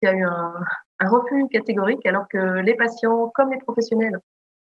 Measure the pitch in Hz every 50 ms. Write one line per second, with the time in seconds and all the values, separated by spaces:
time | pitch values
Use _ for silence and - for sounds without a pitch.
0 | - 190 190 190 185 175 175 170 170 170 170 175 175 - - - - _ _ -
1 | 185 190 226 240 240 - 285 277 269 262 - 220 214 - 208 202 190 208 269 254
2 | - 190 180 196 196 - - 190 190 190 185 185 185 214 233 233 233 226 233 -
3 | 233 226 226 233 233 233 - - 269 262 262 262 - - 226 233 226 226 226 220
4 | 220 226 190 180 - _ _ _ _ _ _ _ _ _ _